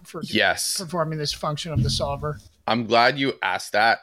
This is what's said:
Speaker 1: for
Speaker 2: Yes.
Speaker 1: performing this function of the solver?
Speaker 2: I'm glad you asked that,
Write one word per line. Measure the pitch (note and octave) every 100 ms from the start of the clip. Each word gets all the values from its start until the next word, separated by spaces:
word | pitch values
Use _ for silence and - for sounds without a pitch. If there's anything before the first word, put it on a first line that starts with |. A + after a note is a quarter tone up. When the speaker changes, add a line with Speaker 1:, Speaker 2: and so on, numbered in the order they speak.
Speaker 1:
for | - F3 C#3+
Speaker 2:
Yes. | G#2+ G2 - - -
Speaker 1:
performing | F3+ F3 D#3 D#3
this | D3
function | - D#3+ D3 F3
of | D3
the | -
solver? | - D3 C#3+ D3 D3 - _ -
Speaker 2:
I'm | A2+ A2
glad | A#2 A#2+ C#3
you | C3+ -
asked | F#2+ F#2 -
that, | G#2 A2+ G#2+